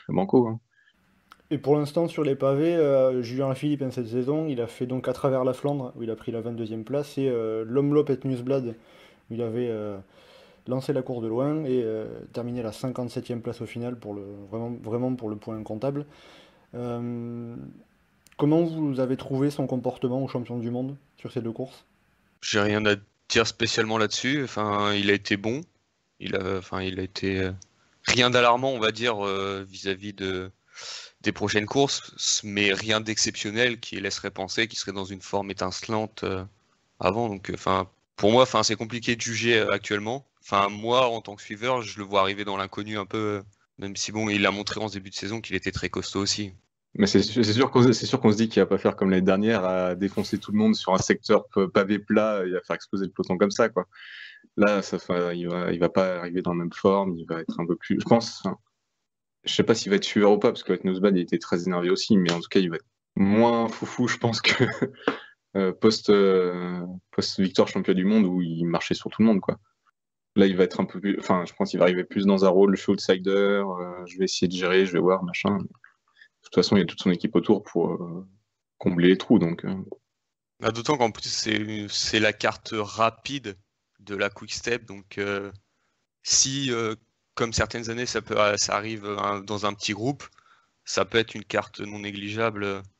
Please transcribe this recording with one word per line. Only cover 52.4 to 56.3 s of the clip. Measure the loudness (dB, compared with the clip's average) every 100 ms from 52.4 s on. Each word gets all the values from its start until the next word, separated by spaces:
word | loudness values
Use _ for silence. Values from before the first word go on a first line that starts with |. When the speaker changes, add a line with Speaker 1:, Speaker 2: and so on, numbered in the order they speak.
| -2
Speaker 1:
il |
va | -4
faire | -4 -6
exploser | -4 -4 -4
le |
peloton | -4 -2 2
comme | 2
ça, | 2 2
quoi. | 2 -4 -8 -20 -18 -18 -20 _ 2
Là, | 2 2
ça, | -2 -6
enfin, | -2 -2 -2
il | -2 -4
va, | -2 -2
il | 2
va | 2
pas | 2 0 0
arriver | -4